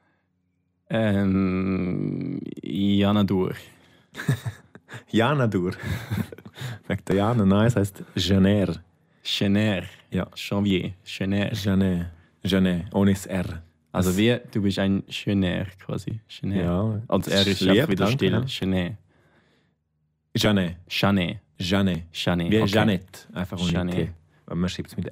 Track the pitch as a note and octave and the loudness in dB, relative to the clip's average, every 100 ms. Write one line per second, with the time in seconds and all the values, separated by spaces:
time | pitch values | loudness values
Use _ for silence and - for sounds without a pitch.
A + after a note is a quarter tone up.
0 | _ _ _ _ _ _ _ _ - A2+ | _ _ _ _ _ _ _ _ -4 0
1 | G#2+ G2 G2 F#2+ F#2+ F#2 F#2 F#2 F2+ G2 | 2 2 2 2 2 0 0 0 -2 -2
2 | G2 F#2 F2+ - - - - G2 G2+ G2+ | -2 -4 -6 -6 -8 -12 -6 -2 2 4
3 | G2+ G#2 G2 F#2+ F#2 - - - _ _ | 4 2 2 2 0 -4 -14 -20 _ _
4 | _ - - A#2+ A2 - _ - _ - | _ -8 -2 -2 -4 -12 _ -20 _ -20
5 | - G#2+ B2 D3+ A2+ G2 F2+ - - - | -2 2 2 2 2 0 -2 -6 -8 -8
6 | - - - - - - B2 A2 - G2 | -6 -6 -6 -10 -20 -12 -12 -12 -8 -8
7 | - G2 G#2+ B2 G2 G2+ A#2 - G2 - | 0 2 2 4 4 4 4 2 -2 -4
8 | - G2 F2+ G2 F#2+ G#2 F2 E2 - _ | -8 -4 2 4 6 4 0 -4 -10 _
9 | _ _ - - G2+ G2+ G#2+ F2+ F#2 - | _ _ -8 -2 0 2 2 -2 -6 -18
10 | _ F#2 F#2 - - G2+ G2+ F2+ F#2+ - | _ -6 -6 -10 -4 0 2 0 -2 -10
11 | - - G2 G2+ G2+ A2 G2+ F#2+ F#2+ F2 | -14 -6 -2 0 -2 -2 0 2 2 0
12 | F2 - _ _ F2+ F#2+ F#2 F2 - G2 | -4 -12 _ _ 0 2 2 0 -2 2
13 | G2 F#2+ - F#2 - E2+ - _ _ F#2 | 2 2 -2 -6 -6 -10 -16 _ _ -2
14 | F2+ F#2 A2+ A#2+ - G#2+ G2+ G2 G2 G2 | 0 4 2 2 -2 -2 -2 0 0 0
15 | - - G#2+ G2+ F2+ F2+ F#2 - - G#2 | -4 -8 0 0 2 -2 -6 -10 -10 -8
16 | - A2 _ - G2 G2 F2 F2+ A2 G#2+ | -8 -10 _ -10 -4 -2 0 0 0 -2
17 | A2+ G2 - G2 G2 F#2 F#2+ G#2 D#3 F#2 | 0 -2 2 2 2 2 4 4 4 2
18 | G2+ C3+ F#2+ A2+ C3+ - F#2+ F#2+ F2 G#2+ | 2 2 2 0 -2 -4 -2 0 -2 -8
19 | _ _ _ _ _ _ _ _ _ _ | _ _ _ _ _ _ _ _ _ _
20 | _ _ _ A2 G#2+ G2 F2 E2 - - | _ _ _ 0 2 2 0 -6 -8 0
21 | G2+ G2+ E2+ - _ - F2+ G2+ F#2+ D#2+ | 2 2 0 -6 _ -10 -2 2 2 -2
22 | - - F2+ F2 F2 G#2+ G#2 G#2+ G#2+ F2+ | -8 -6 -2 0 2 2 2 2 2 0
23 | - - - - F#2 F2+ F2 F2 F2+ F2 | -6 -20 -14 -10 -8 -4 -2 -2 -2 -4
24 | E2 - _ _ - F2 F2+ - - - | -6 -8 _ _ -10 -4 -4 -4 -10 -8
25 | E2+ | -6